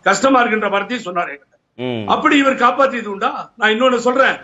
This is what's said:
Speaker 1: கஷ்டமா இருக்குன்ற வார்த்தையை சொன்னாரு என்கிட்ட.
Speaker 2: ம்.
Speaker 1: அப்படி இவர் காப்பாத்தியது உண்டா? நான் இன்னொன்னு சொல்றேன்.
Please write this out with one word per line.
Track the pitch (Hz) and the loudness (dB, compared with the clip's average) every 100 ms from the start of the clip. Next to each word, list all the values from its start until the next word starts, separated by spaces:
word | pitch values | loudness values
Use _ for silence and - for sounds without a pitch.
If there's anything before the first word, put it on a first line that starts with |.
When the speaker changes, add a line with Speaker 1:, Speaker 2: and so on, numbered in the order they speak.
Speaker 1:
கஷ்டமா | 190 196 269 262 | -2 2 4 4
இருக்குன்ற | 226 214 202 | 2 0 -2
வார்த்தையை | 196 196 247 180 | -4 -4 -8 -6
சொன்னாரு | 175 156 143 | -6 -6 -10
என்கிட்ட. | _ _ _ - | _ _ _ -8
Speaker 2:
ம். | 127 117 101 | -6 -4 -2
Speaker 1:
அப்படி | 254 302 294 | 0 2 2
இவர் | 269 247 | 2 2
காப்பாத்தியது | 247 254 262 247 208 | 2 2 0 -2 -8
உண்டா? | 196 254 254 - - | -6 -6 -6 -12 -2
நான் | 214 | 0
இன்னொன்னு | 220 262 240 | 2 2 2
சொல்றேன். | 240 262 240 - | 0 2 2 0